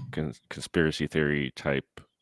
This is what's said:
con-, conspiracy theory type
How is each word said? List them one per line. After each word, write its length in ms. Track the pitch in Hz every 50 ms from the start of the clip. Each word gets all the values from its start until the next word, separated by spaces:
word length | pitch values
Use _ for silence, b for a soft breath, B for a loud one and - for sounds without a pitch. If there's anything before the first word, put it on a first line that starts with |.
| - -
con-, 240 | - 78 78 71 - - _ _
conspiracy 560 | - - - - - 90 80 78 76 - 78
theory 440 | 71 - 80 76 73 73 73 71 65 -
type 460 | - - 73 69 67 - _ _ - - _ _ _